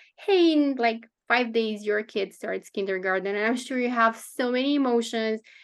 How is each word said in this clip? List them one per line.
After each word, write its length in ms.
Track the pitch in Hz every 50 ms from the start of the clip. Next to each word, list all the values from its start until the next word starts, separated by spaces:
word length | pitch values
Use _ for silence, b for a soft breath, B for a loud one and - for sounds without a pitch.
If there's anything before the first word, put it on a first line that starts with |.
| b b b b
"Hey, 360 | - - 392 359 339 330 311
in, 220 | 302 285 277 269
like, 260 | 254 233 233 226 226 - - _ _ _ -
five 240 | 233 247 247 226
days, 340 | 226 233 226 220 214 208 208
your 180 | 208 208 214 220
kid 300 | - - 214 196 190 -
starts 360 | - - 190 190 190 190 -
kindergarten. 680 | - 208 196 196 190 185 185 190 185 190 185 196 202
And 100 | 208 214
I'm 100 | 226 247
sure 240 | 247 - - 269 254
you 100 | 247 240
have 280 | 247 233 226 226 226 -
so 320 | - - - - 254 247
many 240 | 247 254 262 277 294
emotions 640 | 285 269 254 240 233 233 233 - 220 220 220 220 220 - B B B